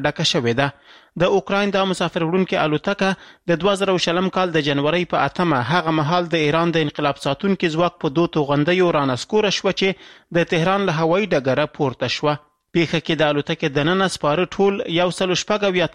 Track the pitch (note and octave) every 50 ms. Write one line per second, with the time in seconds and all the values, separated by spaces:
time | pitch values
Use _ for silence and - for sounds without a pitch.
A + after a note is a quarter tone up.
0 | C#3 D3 - - E3 - - E3 A#2+ A#2 A#2 B2 C#3+ C#3 - - _ - - -
1 | - _ - E3 F3 G3 G3+ G3 - - G3+ G3 G#3 G3+ F#3+ F#3+ G3 F#3+ F3+ -
2 | F3+ E3 - F3+ E3 D#3+ F3 F#3+ F#3 - F#3+ F3+ D3 D#3 D3+ D3 - G3 G3+ -
3 | G3 F#3+ F#3 - - - - _ - F3 E3+ D#3 F3 G3+ G3+ F#3 G3 F#3+ F#3 E3+
4 | - F3+ E3 F3+ F#3+ F#3 - F#3+ F#3 F3+ E3 D#3+ C#3 D3+ C#3 C#3+ C#3 D3+ E3 F3+
5 | F3 - F3 - C#3 C#3+ - - F3+ E3+ D3 B2+ A#2 A2+ E3+ F3+ D#3+ D#3+ D#3+ D#3
6 | D3 D3 F3 F3+ F3 E3 E3+ E3 D3+ D3 D3+ E3 E3+ E3+ D#3 E3 D#3 C#3+ - -
7 | D3 C#3+ C#3+ - - C#3+ C#3 - - G3 F#3+ - F#3 E3 D3+ D#3+ F3 E3+ - -
8 | - D#3 C3+ E3 F3 E3 - D#3+ C#3+ C3+ C#3+ C#3+ D3 F3 F3+ F#3 F3+ E3+ D#3+ D3+
9 | C#3 C3+ B2+ A#2+ - - G#3+ G#3+ G#3 G3 - - - F#3+ F3 - F#3+ G3 F#3 -
10 | - - - - _ _ E3 E3+ E3 - F#3+ D#3+ D#3 F#3 F#3+ G3+ G3 F#3 D3+ D#3
11 | E3 D#3+ E3+ G3 G#3+ F3 E3+ C#3+ B2+ C3+ B2+ C#3 D3+ D3 _ - D3 C3 A#2+ -
12 | C3 A#2 - - - D3 D3 - - _ _ _ _ _ - E3+ E3 - - D#3+
13 | - - E3 D3 D#3 D3 D3 C#3+ C#3 - E3 - E3 D#3 C3+ D3 C#3+ D#3+ F#3 F#3+
14 | F#3+ F3 - - - D3 D3 E3 F3+ F3 - - G3 G3+ G3 - - - E3+ E3
15 | F3+ F3+ E3 - G3 F#3 F3+ - - - G#3+ G#3 G#3 G3 F#3 F3+ E3 D3+